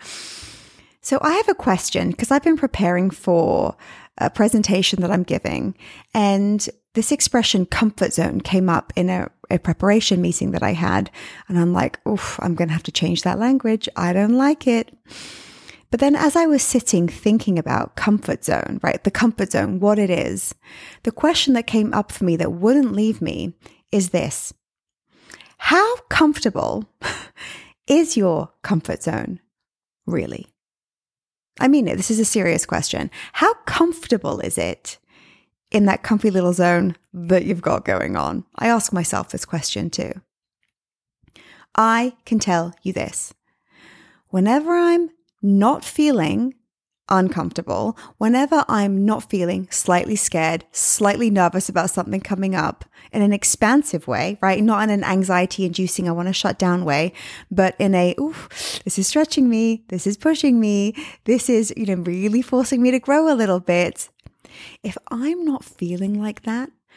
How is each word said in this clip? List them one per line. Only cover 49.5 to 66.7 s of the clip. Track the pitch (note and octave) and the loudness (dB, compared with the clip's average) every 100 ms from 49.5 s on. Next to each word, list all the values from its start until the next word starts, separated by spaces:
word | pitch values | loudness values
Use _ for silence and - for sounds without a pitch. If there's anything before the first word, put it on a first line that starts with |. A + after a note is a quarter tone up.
| F#3+ F3+ | -2 -6
slightly | - - F3+ - G#3 | -4 0 0 0 -2
scared, | - E3 D#3+ E3+ - | -2 0 0 -2 -6
slightly | - - - G#3 G3+ A#3 | -4 -2 2 2 2 2
nervous | G3 F3 F#3 - | 4 2 0 -2
about | F3+ F3+ | -2 -2
something | - G3 F#3+ | -2 -4 -6
coming | - F#3+ G3 F#3 | -4 -4 -2 -2
up | D#3 - - - - | -2 -6 -14 -20 -6
in | A3 | 0
an | G#3 | 2
expansive | G3+ - - - C#4 C#4+ E3 - | 2 0 0 2 2 0 -4 -4
way, | A2+ E3+ G3+ | -4 -4 -2
right? | F#3+ F#3+ | 0 2
Not | G#3+ G3+ | 2 2
in | G#3+ | 2
an | G3+ | 0
anxiety-inducing, | - F#3+ F#3 F3+ F#3 - F#3 F3 F#3 - F3 | 0 0 2 0 0 -2 -2 -2 -2 -2 -2
"I | |
wanna | E3+ F3+ | -2 -2
shut | F#3+ G3 F#3+ | -2 -2 0
down" | F#3 F3+ | 0 0
way, | E3+ C#3+ F3 - - - - | 0 0 -2 -6 -16 -18 -4
but | F3+ F#3+ - | 0 2 2
in | G3 | 2
a, | F#3 F3+ - | 4 2 0
"Oof, | D4 D#4+ - - - - | -4 -6 -14 -12 -10 -8
this | - G3 | -6 -2
is | F#3+ | 0
stretching | D4+ D#4 - B3 | 2 2 2 2
me, | A3+ A3+ A3+ - | 4 2 0 -4
this | F3+ G3 | -4 -4
is | G#3 | 0
pushing | D#4+ D#4 C#4+ A#3+ | 0 2 4 4
me, | G#3+ G3+ G3+ G#3+ D#4 - - | 4 2 0 -4 -12 -4 0
this | B3 - | 2 2
is, | A3+ G#3 - | 2 0 -4
you | G#3 | -4
know, | F#3 | -2
really | F3 F3+ G#3 A#3 | -4 -2 0 0
forcing | B3 B3+ B3 B3 | 0 0 0 2
me | B3 | 2
to | B3+ | 2
grow | C4 D4 D#4+ | 2 2 4
a | C4 | 4
little | G#3+ F3+ | 2 2
bit." | F3+ F3 F3 - - _ - _ _ - - - | 2 2 0 -4 -14 _ -20 _ _ -20 -20 -14
If | G#3+ - - | -12 -12 -10
I'm | A#3 C#4 F4 D#4+ | -4 -2 -2 -2
not | C4 | -4
feeling | - - F3 F3+ G3 G#3 | -8 -8 -6 -2 -2 -2
like | G#3+ G#3 | -4 -6
that, | A3 A3+ C4 | -6 -6 -6